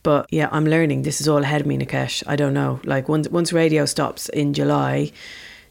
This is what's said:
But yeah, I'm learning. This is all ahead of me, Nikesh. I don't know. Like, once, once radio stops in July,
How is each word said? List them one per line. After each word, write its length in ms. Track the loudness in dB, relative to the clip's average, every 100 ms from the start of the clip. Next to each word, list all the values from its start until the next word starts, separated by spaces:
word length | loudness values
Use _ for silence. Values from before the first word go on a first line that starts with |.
But 260 | 4 2 2
yeah, 180 | -2 0
I'm 140 | 0 2
learning. 380 | 4 2 0
This 180 | -2 -2
is 60 | 2
all 120 | 2
ahead 220 | 2 0
of 60 | 0
me, 100 | -2
Nikesh. 460 | -2 -4 -4 -6 -4
I 100 | 0
don't 180 | 0
know. 260 | 0 -2 -4
Like, 260 | -2 -2 0
once, 180 | -2 0
once 240 | 0 0
radio 320 | 2 4 4 2
stops 440 | 0 -4 -4 -6
in 240 | -2 0
July, 580 | 0 2 2 2 0 -4 -8 -18 -18 -20 -20 -10